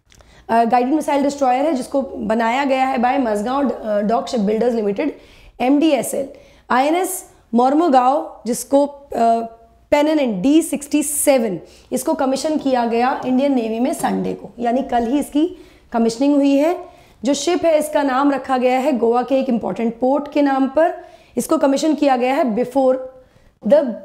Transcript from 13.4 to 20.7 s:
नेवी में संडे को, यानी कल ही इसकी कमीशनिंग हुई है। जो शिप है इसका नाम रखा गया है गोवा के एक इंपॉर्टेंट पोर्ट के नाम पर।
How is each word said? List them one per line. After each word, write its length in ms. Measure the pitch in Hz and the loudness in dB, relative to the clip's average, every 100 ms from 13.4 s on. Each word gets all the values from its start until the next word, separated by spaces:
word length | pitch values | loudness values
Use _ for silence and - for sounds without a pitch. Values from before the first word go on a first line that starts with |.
| 285 262 | 2 0
नेवी 240 | 220 226 | -2 -2
में 140 | 262 | -4
संडे 400 | 339 247 190 185 | -2 -4 -2 -4
को, 160 | 185 - - | -8 -12 -6
यानी 220 | 233 240 | -2 -2
कल 240 | 277 240 226 | -2 -2 0
ही 140 | 285 | -2
इसकी 260 | 277 285 339 - - - _ | -2 -2 -2 -4 -20 -20 _
कमीशनिंग 440 | 233 226 226 277 285 | -2 0 0 2 4
हुई 200 | 277 277 | 4 4
है। 200 | 302 359 - - - _ | 2 -2 -8 -20 -20 _
जो 100 | 233 | -2
शिप 320 | 285 - 359 330 | -2 0 0 2
है 120 | 311 | 2
इसका 240 | 302 302 | 0 -2
नाम 280 | 277 254 285 | 0 0 0
रखा 260 | 269 269 262 | 0 -2 0
गया 220 | 254 254 | 2 2
है 120 | 262 247 | 0 0
गोवा 260 | 226 240 | 0 0
के 160 | 247 269 | 0 0
एक 100 | 262 | 0
इंपॉर्टेंट 500 | 233 196 185 226 226 | -2 -2 -4 -4 -2
पोर्ट 320 | 254 285 294 | 0 0 -2
के 80 | 302 | 0
नाम 260 | 285 269 | 2 2
पर। 260 | 269 | 0